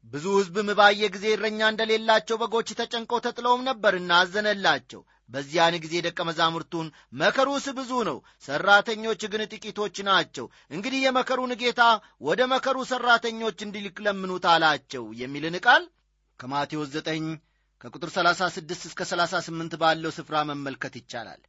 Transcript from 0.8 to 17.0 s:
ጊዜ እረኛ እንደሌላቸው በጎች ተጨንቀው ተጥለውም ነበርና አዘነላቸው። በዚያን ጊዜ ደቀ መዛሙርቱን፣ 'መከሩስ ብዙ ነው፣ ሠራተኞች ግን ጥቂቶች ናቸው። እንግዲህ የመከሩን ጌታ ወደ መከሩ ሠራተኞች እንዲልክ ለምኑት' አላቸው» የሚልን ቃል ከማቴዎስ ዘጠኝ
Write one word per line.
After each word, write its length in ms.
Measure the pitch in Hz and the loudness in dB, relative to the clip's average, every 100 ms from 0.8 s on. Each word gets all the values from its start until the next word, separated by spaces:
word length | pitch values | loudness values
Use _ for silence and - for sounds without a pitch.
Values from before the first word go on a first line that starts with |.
| 202 208 208 | 6 6 -2
ጊዜ 160 | 190 208 | -2 -2
እረኛ 300 | 214 214 214 220 | 0 0 0 0
እንደሌላቸው 680 | 214 220 220 220 220 220 226 | 0 0 0 4 2 2 -4
በጎች 320 | 226 226 220 | 0 -2 -4
ተጨንቀው 480 | 226 226 233 226 233 | -6 -6 -6 -4 -4
ተጥለውም 400 | 240 233 240 247 | -4 -2 2 2
ነበርና 480 | 254 233 208 185 180 175 | 0 2 2 2 4 4
አዘነላቸው። 840 | 180 202 214 202 185 139 _ 101 _ _ _ | 4 0 0 2 2 2 _ -20 _ _ _
በዚያን 460 | 131 143 165 170 170 | -10 -4 4 4 2
ጊዜ 180 | 160 170 | -4 -4
ደቀ 180 | 170 170 | -2 -4
መዛሙርቱን፣ 640 | 170 160 165 165 - 170 160 - _ | -4 2 0 0 -6 -8 -8 -12 _
'መከሩስ 520 | 127 180 247 269 277 277 | 0 0 2 0 0 -4
ብዙ 200 | 254 247 254 | -8 -4 -2
ነው፣ 140 | 196 123 _ _ | -2 -6 _ _
ሠራተኞች 800 | - 147 185 202 202 214 220 220 214 | -6 -2 6 4 4 -4 -4 -4 -4
ግን 180 | 214 208 | -6 -6
ጥቂቶች 480 | 220 214 202 208 190 | -10 -10 -6 -6 -4
ናቸው። 420 | 196 185 160 - 117 _ _ | 2 2 2 -8 -12 _ _
እንግዲህ 280 | 160 220 269 | -8 -4 0
የመከሩን 520 | 262 254 254 262 254 240 | 2 2 0 -2 -2 -2
ጌታ 260 | 247 233 233 220 - _ | -2 4 4 4 -2 _
ወደ 200 | 139 190 254 | -2 0 2
መከሩ 300 | 262 262 262 247 | 2 0 -2 -4
ሠራተኞች 720 | 254 240 233 233 226 226 - | -2 4 4 2 -4 -6 -6
እንዲልክ 360 | 208 202 202 196 | -10 -8 -10 -4
ለምኑት' 500 | 208 196 185 180 180 | -4 -2 -6 -2 4
አላቸው» 560 | 165 160 143 _ 131 110 | 6 6 2 _ -10 -10
የሚልን 440 | 117 127 143 156 180 | -10 -10 -6 -6 0
ቃል 260 | 240 294 349 _ _ _ _ _ | 4 4 2 _ _ _ _ _
ከማቴዎስ 520 | 127 143 143 151 147 | -6 -4 -4 -4 -6
ዘጠኝ 340 | 151 | -6